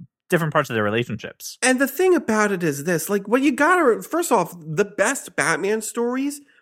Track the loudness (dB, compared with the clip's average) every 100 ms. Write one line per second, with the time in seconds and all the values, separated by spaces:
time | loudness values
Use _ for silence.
0 | -20 _ -2 0 2 0 0 0 0 0
1 | -2 -6 -10 -14 -16 -2 0 2 0 2
2 | 2 2 2 0 2 0 -2 -2 -2 -2
3 | 0 -4 0 2 2 2 2 4 4 2
4 | -2 -4 2 0 0 -6 -10 -2 -2 2
5 | 0 0 -6 -2 0 0 0 -2 -4 -4
6 | -2 -2 -4 -6 _ _